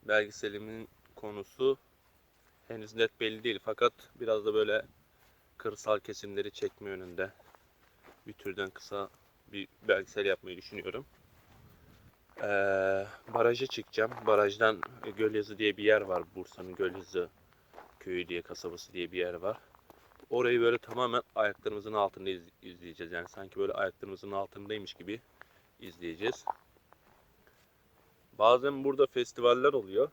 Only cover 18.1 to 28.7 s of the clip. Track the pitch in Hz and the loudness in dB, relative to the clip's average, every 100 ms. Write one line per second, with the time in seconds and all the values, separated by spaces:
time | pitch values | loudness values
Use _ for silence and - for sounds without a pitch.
18.1 | 90 87 87 - 87 90 87 - 90 85 | -6 -4 -6 -8 -10 -10 -10 -12 -8 -6
19.1 | 90 87 87 92 113 - _ _ - _ | -2 -4 -4 -6 -6 -10 _ _ -20 _
20.1 | - - 120 123 120 117 117 - 113 123 | -20 -4 0 4 4 4 2 -2 -2 0
21.1 | 120 - - 107 101 110 104 104 107 98 | 0 -4 0 0 0 -6 -6 -4 0 0
22.1 | - 95 92 85 _ 92 87 87 80 85 | 0 -6 -6 -10 _ -20 -16 -18 -12 -8
23.1 | 85 87 - 98 - 98 - 95 - 101 | -8 -10 -12 -14 -4 -2 0 -2 -4 -12
24.1 | 95 101 98 98 101 101 107 98 - 87 | -12 -8 -6 -6 -10 -10 -8 -8 -14 -10
25.1 | 110 _ _ - _ _ _ - 85 87 | -10 _ _ -20 _ _ _ -18 -12 -10
26.1 | 80 107 - - - _ _ _ - _ | -4 -4 -4 -8 -10 _ _ _ -20 _
27.1 | _ _ _ _ _ _ _ _ _ _ | _ _ _ _ _ _ _ _ _ _
28.1 | _ _ - 107 123 135 | _ _ 4 6 8 4